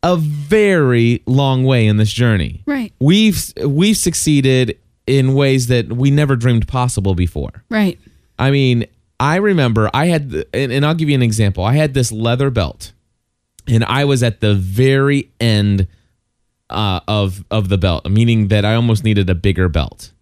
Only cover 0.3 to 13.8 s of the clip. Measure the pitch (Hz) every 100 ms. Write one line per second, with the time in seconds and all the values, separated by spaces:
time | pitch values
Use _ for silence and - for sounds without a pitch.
0.3 | 147 143 214 208 185 139 120 117 120 -
1.3 | 131 139 131 131 127 110 107 107 - 123
2.3 | 104 69 80 - 285 220 _ 135 196 220
3.3 | 190 - - 143 139 202 214 - 165 -
4.3 | 147 131 131 123 - _ _ - 135 131
5.3 | 135 139 135 120 123 104 120 135 143 147
6.3 | 131 123 117 - 127 123 - 98 90 87
7.3 | 76 62 - _ 220 196 - - _ _
8.3 | - 131 139 131 120 - _ _ _ 135
9.3 | 170 208 185 127 110 107 127 165 165 143
10.3 | 76 - - 135 127 147 165 156 139 120
11.3 | 107 104 92 95 143 156 135 120 110 117
12.3 | 123 139 113 80 - - _ _ _ _
13.3 | _ _ - - 113